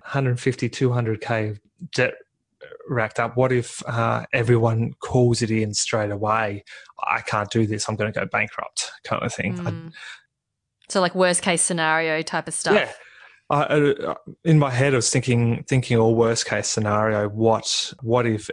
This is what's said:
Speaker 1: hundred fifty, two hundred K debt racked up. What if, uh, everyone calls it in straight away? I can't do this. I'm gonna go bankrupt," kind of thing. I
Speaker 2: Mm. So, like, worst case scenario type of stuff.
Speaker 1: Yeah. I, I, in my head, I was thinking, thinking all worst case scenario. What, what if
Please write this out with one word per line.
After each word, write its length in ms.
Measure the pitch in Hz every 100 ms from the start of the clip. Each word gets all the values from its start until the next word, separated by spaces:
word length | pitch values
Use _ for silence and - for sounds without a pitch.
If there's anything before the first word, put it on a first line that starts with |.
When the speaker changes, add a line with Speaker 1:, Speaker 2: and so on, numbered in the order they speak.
Speaker 1:
hundred 360 | - 143 135 123
fifty, 300 | - 123 120
two 220 | - 131
hundred 300 | 120 113 107
K 340 | - 113 107 104 _ _ 175 -
debt 180 | 123 - - _ _ _ - - -
racked 300 | 123 110 -
up. 180 | 117 120
What 140 | 127
if, 300 | 127 113 - -
uh, 380 | 117 117 117 -
everyone 600 | 127 113 117 113 113 117 -
calls 420 | - 127 120 113
it 80 | 110
in 220 | 110 107
straight 380 | 104 - 113 104
away? 520 | 101 104 110 107 101 - - - - -
I 140 | 117
can't 280 | - 107 101
do 160 | 113 107
this. 220 | 104 -
I'm 80 | 107
gonna 160 | 107
go 140 | 101 98
bankrupt," 680 | 107 110 - - - - -
kind 200 | - -
of 100 | -
thing. 260 | - 92 92 175
I 60 |
Speaker 2:
Mm. 200 | 165 165 - - - _ _ _ _ _ _ -
So, 100 | 202
like, 160 | 180 185
worst 260 | 180 175
case 200 | - 170
scenario 600 | - 175 160 160 160 156
type 280 | 160 165 156
of 40 |
stuff. 200 | - 165 208
Speaker 1:
Yeah. 160 | 131 - - - - _ -
I, 440 | 147 151 151 143 - 76
I, 60 | - - -
in 160 | 170 156
my 120 | 143
head, 200 | 123 139
I 40 | 131
was 120 | -
thinking, 540 | 131 123 120 117 117
thinking 340 | - 135 - 120
all 180 | 113 113
worst 300 | 113 117 -
case 220 | 107 -
scenario. 640 | - 107 104 110 107 104
What, 640 | 107 113 107 - - - -
what 240 | 113 123 117
if 220 | 107 -